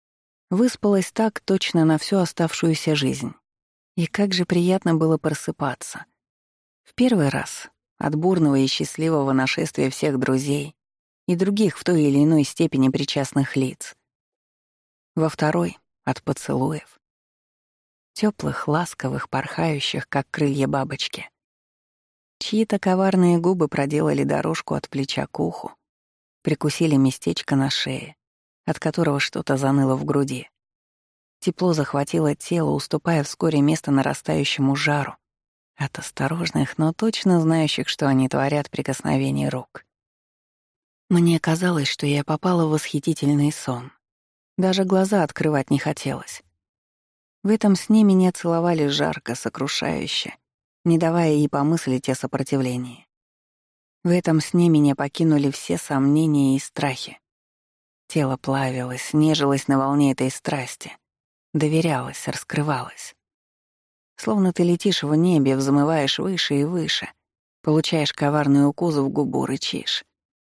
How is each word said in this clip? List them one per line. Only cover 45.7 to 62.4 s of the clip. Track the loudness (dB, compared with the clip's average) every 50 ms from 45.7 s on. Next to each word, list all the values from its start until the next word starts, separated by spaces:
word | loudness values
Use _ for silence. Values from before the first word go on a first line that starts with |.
не | -2 -2
хотелось. | 0 -4 -6 -4 -6 -6 -6 -8 -10 -12 -14 -16 -18 _ _ _ _ _ _ _ _ _ _ _ _ _ _ _ _ _ _ _ -2
В | 0
этом | 0 2 4 2 2
сне | 2 2 4 4 6 6
меня | 6 6 6 4 2
целовали | 0 0 -2 0 0 2 2 2 2 2 0 0
жарко, | 0 0 -2 -2 -4 -6 -8 -8 -8
сокрушающе, | -6 -6 -8 -6 -6 -6 -6 -4 -4 -4 -4 -4 -4 -6 -6 -6 -6 -6 -8 -12 -18 _ _ _ _ _ _ _ _ 0
не | 2 2 2
давая | 2 2 2 2 2 2 2
и | 2 0 0
помыслить | 0 0 0 0 0 0 0 -2 -2 -2 -2 -2
о | -4
сопротивлении. | -4 -4 -6 -4 -6 -4 -2 -2 -2 -2 -2 -4 -6 -8 -10 -14 -18 _ _ _ _ _ _ _ _ _ _ _ _ _ _ _ _ _ _ _ _ 0
В | 0
этом | 2 2 2 2 2 2
сне | 2 2 2 4 4 6
меня | 6 6 6 4 2
покинули | 0 -2 -4 -2 0 2 4 4 4 2 0
все | -2 -4 -4 -6 -6 -4
сомнения | -4 -4 -2 0 2 4 4 4 4 2 2 2 2 2 2
и | 0
страхи. | -2 -6 -6 -4 -4 -2 -4 -6 -10 -14 -16 -20 _ _ _ _ _ _ _ _ _ _ _ _ _ _ _ _ _ -4
Тело | -2 -2 0 0 -2 -4
плавилось, | -4 -2 -2 -2 -2 -2 -4 -4 -6 -8 -8 -10 -8 -2
нежилось | 2 2 4 4 4 2 2 2 0 0 0 0
на | 0 0
волне | 2 2 2 2 2 2 2
этой | 0 -2 -4
страсти, | -4 -6 -6 -4 -4 -4 -6 -8 -12 -14 -14 -16 -18 -20 _ _ _ _ _ _ _ _ _ _ -2
доверялось, | -2 0 2 2 2 2 0 0 -2 -4 -6 -10 -10 -8 -8
раскрывалось. | -8 -8